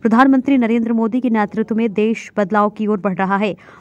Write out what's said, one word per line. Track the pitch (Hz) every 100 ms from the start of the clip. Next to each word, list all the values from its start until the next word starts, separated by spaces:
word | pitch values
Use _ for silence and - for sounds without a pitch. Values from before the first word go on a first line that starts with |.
प्रधानमंत्री | 226 226 269 269 262 277
नरेंद्र | 226 233 220
मोदी | 226 226 247
के | 247
नेतृत्व | 220 208 - 220 220
में | 233
देश | 190 214 226 - -
बदलाव | 196 208 208
की | 208 214
ओर | 214
बढ़ | 196 180
रहा | 190 196
है। | 208 - - -